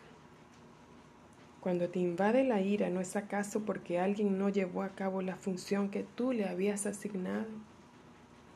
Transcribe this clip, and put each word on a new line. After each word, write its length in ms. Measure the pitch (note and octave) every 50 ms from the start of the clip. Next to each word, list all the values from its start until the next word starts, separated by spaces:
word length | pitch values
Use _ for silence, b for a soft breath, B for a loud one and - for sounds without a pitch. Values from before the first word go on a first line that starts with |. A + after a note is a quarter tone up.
| - - - - - - - - - - - - - - - - - - - - - - - - - - - - - - - -
cuando 280 | - F#3+ F3 F3 F3 F3
te 100 | - F#3
invade 440 | F3+ F3 E3+ E3+ G3 G#3+ A#3 C4 C4+
la 160 | C4 A3+ G3
ira, 300 | F#3+ G3 G#3 G#3 F#3+ F3+
¿no 100 | F3+ F#3
es 160 | F3+ F#3 -
acaso 460 | G#3 G#3 - G3+ G3+ G3+ G3+ - G#3+
porque 380 | G#3+ G#3 F#3 F#3 - - F3 F3
alguien 380 | F#3 G3+ G3+ G#3+ G#3 G3+ F#3+
no 120 | F#3+ G3 G3+
llevó 340 | G3 G3+ F#3 F3 F3+ F#3+ G3
a 60 | F#3+
cabo 320 | - - F#3+ F#3+ F#3+ F#3+
la 160 | F#3 F#3 F3
función 520 | - - G3 F3+ F3+ - - G3+ G3+ G3+ G3
que 140 | G3+ G3+ -
tú 300 | - - - A#3+ C4 B3
le 120 | A3 G3
habías 400 | F#3 F3+ F3 G3 G#3 G3+ G3+ -
asignado? 600 | G#3 G3+ - - G3+ - F#3 F3+ F#3+ G3+ G#3+ A3 A3 A3 G#3+ - - - - - - - - - - - - - - - - - - -